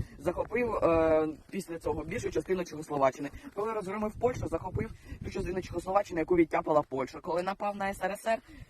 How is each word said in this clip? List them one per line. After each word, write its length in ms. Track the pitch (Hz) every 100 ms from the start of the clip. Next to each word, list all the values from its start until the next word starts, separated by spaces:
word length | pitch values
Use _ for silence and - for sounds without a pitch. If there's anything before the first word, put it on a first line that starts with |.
| - -
захопив, 560 | - 170 - 240 233 202
е, 520 | 165 165 160 156 156 151 -
після 300 | 196 - 165
цього 240 | 156 160
більшу 280 | 156 185 403
частину 340 | 160 156 185 175
Чехословаччини. 640 | 151 156 147 135 - 143 - 285
Коли 200 | 196 214
розгромив 400 | 220 185 208 214 -
Польщу, 280 | 240 247 160
захопив 440 | 160 180 - 226 - - -
ту 80 | -
частину 300 | 190 175 185
Чехословаччини, 580 | - 175 185 196 208 170
яку 160 | 156 175
відтяпала 460 | 160 170 175 147
Польща. 380 | - 135 131 160
Коли 240 | 180 165
напав 320 | 185 202 208 202
на 140 | 196
С 100 | 196
Р 80 | 190
С 140 | 196 226
Р, 140 | 226 - -